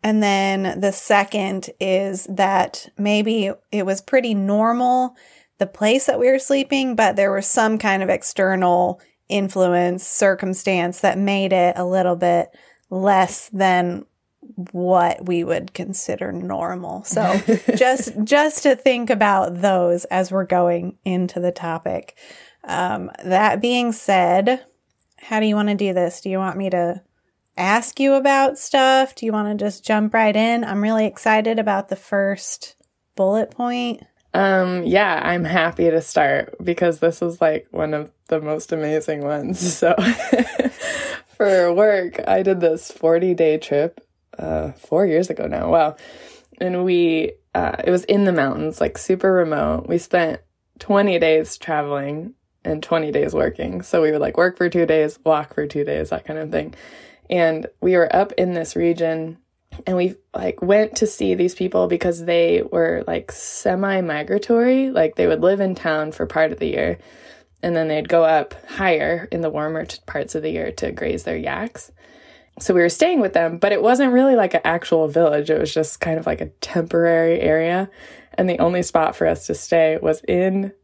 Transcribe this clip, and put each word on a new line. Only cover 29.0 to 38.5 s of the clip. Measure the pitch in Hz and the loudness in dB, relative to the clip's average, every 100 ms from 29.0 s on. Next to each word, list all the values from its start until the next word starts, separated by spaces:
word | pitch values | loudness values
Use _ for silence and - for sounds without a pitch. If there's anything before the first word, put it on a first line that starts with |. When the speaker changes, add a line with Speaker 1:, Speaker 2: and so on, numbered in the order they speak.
| 262 | 2
Speaker 1:
Do | - 226 | -2 -4
you | |
wanna | 214 208 208 | -2 -2 -2
just | 208 196 | -4 -6
jump | - 214 214 | -2 0 2
right | 226 220 214 | 2 2 2
in? | 226 233 | 2 0
I'm | 220 202 | -2 -2
really | 208 220 214 | 0 2 0
excited | - 233 220 220 226 | 0 0 2 2 0
about | 214 196 196 | 0 -2 -2
the | 190 | -10
first | - 202 196 196 - - - _ _ _ _ - | -4 -2 0 -2 -8 -14 -16 _ _ _ _ 0
bullet | 190 214 220 | 2 2 -2
point. | - 247 247 240 226 - _ _ | -4 -4 -2 -4 -6 -12 _ _
Speaker 2:
Um, | 185 196 190 185 180 | 0 2 2 2 -2
yeah, | 170 185 202 170 | 2 4 4 0
I'm | - 175 | 0 -2
happy | 165 180 165 - 170 | 0 0 0 2 2
to | 160 | 2
start | 165 - 147 139 - - | 0 0 2 0 -4 -8
because | 175 170 175 165 | -4 0 0 2
this | 165 165 | 0 0
is, | 170 165 | -6 0
like, | 165 156 - | 0 0 -6
one | - 156 | -6 -4
of | 151 151 _ _ | -4 -8 _ _
the | 160 | -4
most | 151 | -2